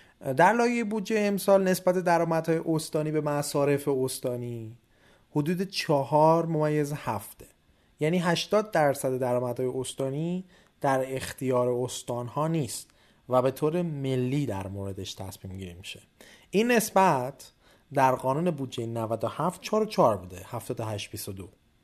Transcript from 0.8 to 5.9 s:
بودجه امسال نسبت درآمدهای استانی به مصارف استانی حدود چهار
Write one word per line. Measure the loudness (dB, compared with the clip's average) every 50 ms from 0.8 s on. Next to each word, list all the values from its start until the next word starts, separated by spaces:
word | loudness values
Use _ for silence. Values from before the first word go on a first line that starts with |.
| -2
بودجه | -2 -2 -4 -2 0 0 2
امسال | 2 2 0 0 4 6 6 6 6
نسبت | 4 2 2 2 0 2
درآمدهای | 2 2 2 4 4 2 2 0 0 2 0 0 0 0
استانی | 0 0 0 -2 -2 -4 -2 -2 0
به | -2 -2
مصارف | 0 0 -2 -2 -2 -2 0 2 2 2 2 2 0
استانی | 0 0 0 0 -2 -4 -4 -4 -4 -4 -4 -6 -8 -8 -8 -10 -12 -14 -18 _ _ _ _ _ _ _ _ _ _
حدود | -2 -2 0 0 0 -2
چهار | -4 -6 -6 -6 0 0